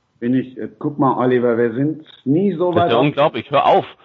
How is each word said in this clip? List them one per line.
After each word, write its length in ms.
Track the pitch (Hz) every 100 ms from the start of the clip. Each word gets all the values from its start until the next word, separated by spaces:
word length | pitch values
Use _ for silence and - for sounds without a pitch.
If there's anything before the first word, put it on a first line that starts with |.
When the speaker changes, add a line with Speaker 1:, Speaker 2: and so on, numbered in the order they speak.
| _ _
Speaker 1:
Bin 120 | 120
ich, 240 | 131 113 -
äh, 120 | 107 -
guck 200 | 151 147
mal, 180 | 139 113
Oliver, 400 | 127 127 120 113
wir 160 | 120
sind 300 | 113 143 156 - -
nie 300 | 123 156 202
so 160 | 160 180
Speaker 2:
Das 60 | 170
ist 60 |
Speaker 1:
weit 60 | 175
Speaker 2:
ja 40 | 117
Speaker 1:
au- 40 |
Speaker 2:
unglaublich, 500 | 147 139 156 113 -
hör 160 | 135 76
auf. 180 | 180 131 -